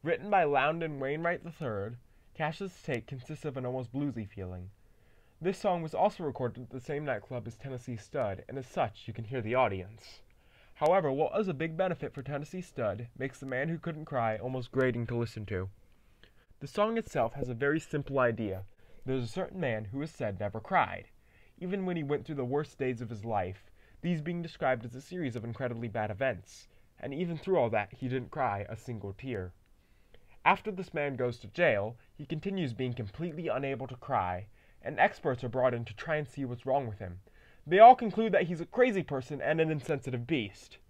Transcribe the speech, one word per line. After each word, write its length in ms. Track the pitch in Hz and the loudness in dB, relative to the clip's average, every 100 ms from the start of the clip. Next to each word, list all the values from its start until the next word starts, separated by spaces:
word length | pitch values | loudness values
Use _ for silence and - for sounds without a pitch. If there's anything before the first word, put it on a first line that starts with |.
Written 260 | 156 175 202 | 0 0 4
by 140 | 202 | 4
Loudon 560 | 156 143 139 165 165 143 | 6 4 4 2 -4 -2
Wainwright 440 | 135 151 170 175 | -2 0 0 -2
the 80 | 170 | -6
third, 460 | 156 143 104 101 120 - - - - | -6 -4 -2 -4 -8 -16 -20 -20 -6
Cash's 380 | 156 156 196 - | -4 -4 -10 -10
take 220 | - 123 - | -4 -4 -4
consists 400 | 135 - - 156 | -12 -10 -8 -6
of 100 | 135 | -6
an 100 | 127 | -4
almost 280 | 131 123 | -4 -4
bluesy 340 | 135 147 117 98 | -2 -2 -4 -8
feeling. 420 | - 92 90 90 - - - - - _ _ | -8 -8 -8 -12 -16 -20 -20 -20 -20 _ _
This 160 | 165 190 | -4 0
song 240 | 208 175 | 0 0
was 120 | 160 | -2
also 300 | - 202 - | 2 2 2
recorded 400 | 160 127 123 107 | -6 -2 -4 -4
at 60 | 123 | -12
the 120 | 131 | -12
same 240 | 127 147 151 | -6 -6 -2
nightclub 420 | 113 - 123 117 | -4 -4 -8 -8
as 80 | 117 | -12
Tennessee 400 | 139 127 127 117 | -10 -10 -8 -10
Stud, 480 | - 143 110 95 - | -6 -2 -2 -2 -8
and 80 | 135 | -10
as 100 | 127 | -8
such, 360 | - 123 - - | -2 -2 -2 -12
you 80 | |
can 100 | 110 | -10
hear 180 | 110 131 | -6 -6
the 140 | 107 123 | 0 4
audience. 680 | 120 95 92 110 - - - - - - - | 4 2 -8 -14 -20 -20 -20 -20 -20 -20 -20
However, 380 | - 151 190 156 | 0 4 4 4
what 220 | 135 156 | 2 2
was 140 | - 196 | 2 0
a 60 | |
big 220 | 135 165 160 | -2 -4 0
benefit 380 | 185 165 143 | -2 0 -6
for 80 | - | -8
Tennessee 400 | 135 143 147 185 | -8 -6 -6 -10
Stud 460 | 180 - 110 98 120 - | -10 -2 -2 -2 -8 -6
makes 220 | 131 - | -6 -6
The 60 | 135 | -4
Man 240 | 127 151 | -2 -2
Who 80 | 165 | -2
Couldn't 280 | 170 156 156 | -4 -8 -4
Cry 320 | 135 113 110 | 0 0 0
almost 340 | 127 127 123 | -2 -4 -2
grating 360 | 131 131 120 117 | 2 2 2 -2
to 80 | 120 | -2
listen 280 | 117 - 101 | -2 -6 -4
to. 220 | 98 95 - - - - - - - _ - | -4 -4 -10 -20 -20 -20 -20 -20 -20 _ -14
The 80 | 139 | -8
song 300 | - 214 226 | 0 2 0
itself 360 | 220 151 113 | -2 0 0
has 160 | - 123 | 0 -4
a 40 | |
very 260 | 117 139 160 | 0 2 2
simple 400 | - 147 143 135 | 0 -4 -2 2
idea. 440 | 123 113 107 92 98 - - - - | 2 2 -2 -4 -10 -16 -20 -14 -4
There's 180 | 131 | -2
a 40 | 120 | -2
certain 320 | - 185 190 | -4 -6 -2
man 260 | 147 110 104 | -2 -2 -4
who 160 | 131 | -6
is 100 | 156 | -6
said 280 | - 110 95 | -4 -4 -2
never 200 | 104 110 | -4 -6
cried, 460 | - 185 120 92 - - - _ - - | 0 2 2 -2 -12 -20 -20 _ -20 -10
even 280 | 180 196 185 | -6 -4 -2
when 120 | 170 | -2
he 60 | |
went 220 | 139 147 127 | 0 -2 -2
through 100 | 147 | -4
the 100 | 123 | 0
worst 320 | 139 151 - | 0 -2 -2
days 240 | 131 120 | -2 -2
of 80 | 117 | -6
his 160 | 113 113 | -8 -2
life, 460 | 104 90 92 - - - - | 0 -2 -6 -16 -20 -20 -6
these 200 | 170 170 | -2 -2
being 200 | 151 175 | -2 -6
described 440 | 165 - 147 127 120 | -6 -2 0 0 -2
as 100 | 127 | -12
a 60 | |
series 340 | 143 180 147 117 | -10 -4 -4 -4
of 80 | |
incredibly 440 | 113 113 127 117 117 | -6 -4 -4 -4 -4
bad 240 | 110 107 | -2 -4
events, 560 | 98 135 95 - - - - - _ | 0 0 -2 -8 -20 -20 -20 -20 _
and 140 | - | -8
even 240 | 139 175 165 | -4 -4 -4
through 200 | 190 185 | 2 4
all 120 | 117 | 4
that, 240 | 107 101 | 2 -2
he 140 | - 131 | -4 -4
didn't 240 | 127 123 | -4 -4
cry 340 | - 127 101 101 | -2 -2 0 -6
a 80 | 110 | -10
single 360 | - 113 101 | -8 -8 -8
tear. 400 | 95 131 110 90 - _ - _ _ _ - - - 156 | -10 -6 -6 -6 -12 _ -20 _ _ _ -20 -20 0 4
After 260 | 190 - | 4 0
this 220 | 185 190 | -6 -6
man 220 | 160 143 127 | -2 -2 0
goes 220 | 123 117 | -2 -2
to 80 | 101 | -10
jail, 500 | - 170 107 104 120 - - | 2 4 4 0 -6 -20 -18
he 100 | 147 | -8
continues 480 | 156 196 196 151 | -4 -4 -2 -2
being 200 | 110 127 | 0 -4
completely 540 | 120 107 - 170 156 160 | -2 -8 -6 -6 -4 -2
unable 400 | 117 139 127 131 | -2 -2 -4 -6
to 80 | 123 | -10
cry, 520 | - 123 92 90 98 - - - | -2 0 2 -2 -6 -18 -20 -10
and 180 | - 151 | -8 2
experts 440 | 180 - 156 123 | 2 4 -2 -2
are 60 | 127 | -2
brought 240 | 127 127 | 2 2
in 120 | 120 120 | 2 -6
to 100 | 107 | -10
try 200 | - 151 | -4 -4
and 120 | 147 | -4
see 180 | - 135 | -6 -6
what's 200 | 120 - | -6 0
wrong 220 | 135 123 | 0 0
with 120 | 101 | -8
him. 200 | 95 87 - - - - - | -10 -12 -16 -20 -20 -20 2
They 120 | 180 | 12
all 160 | 233 254 | 12 12
conclude 360 | 226 208 226 | 6 0 4
that 120 | 185 | 4
he's 180 | 156 170 | 2 -2
a 40 | 165 | -4
crazy 380 | - 247 196 | 4 4 4
person 380 | - 135 127 147 | -2 -4 -4 -4
and 180 | - 160 | 0 2
an 100 | 160 | 2
insensitive 560 | 156 - 143 - 123 120 | 2 -2 -4 -2 -6 0
beast. 520 | 156 101 - - - - | -2 -2 -8 -20 -20 -20